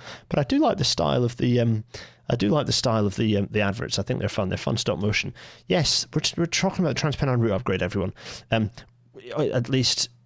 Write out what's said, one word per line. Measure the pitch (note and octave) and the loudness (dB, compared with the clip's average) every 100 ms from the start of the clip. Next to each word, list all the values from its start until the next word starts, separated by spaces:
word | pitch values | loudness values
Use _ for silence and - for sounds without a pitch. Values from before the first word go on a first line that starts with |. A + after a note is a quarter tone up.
| - - - | -8 -18 -4
but | - | -2
I | |
do | C#3 C#4 | 2 2
like | D4 - | 2 2
the | |
style | C3+ - - C3 | 0 2 2 2
of | A#2+ A#2+ | 0 0
the, | B2+ A#2+ | 2 4
um, | A#2 G#2+ - - - - - | 2 0 -4 -16 -18 -14 -4
I | B2 | 0
do | G#3 | 2
like | D#3 B2+ | 2 2
the | |
style | - B2+ A2 G#2 | 0 2 2 2
of | F#2+ | 2
the, | A2 G2+ | 2 2
um, | G2+ | 0
the | G#2+ | 0
adverts. | G2+ G#2+ - - | 0 -2 -4 -4
I | |
think | G2 - | -2 -2
they're | G2+ | -2
fun. | - F#2 | -2 -2
They're | F2+ | -2
fun | - A2+ | -2 -2
stop | - E2+ | -2 0
motion. | G#2 G2 - - - - - | 0 0 -4 -10 -18 -20 -2
Yes, | F3+ C3+ - - | 0 2 0 -2
we're, | B2+ - - | -2 -2 -2
we're | E3+ | -2
talking | - F#3+ - | 0 0 0
about | E3 A#2+ | 0 0
the | |
Transpennine | D#3 C3 C#3 B2 | -2 0 0 2
route | A2+ | 2
upgrade, | F#2+ - F#2 | 2 0 0
everyone. | F2 G2+ F#2 - - - - | 0 0 -2 -6 -14 -16 -2
Um, | A2+ G#2 - - _ _ - B2 D3+ | 0 0 -4 -20 _ _ -20 -8 -2
at | C#3 B2 A#2+ | 0 0 0
least | C3 B2 - - - | 2 2 0 -4 -8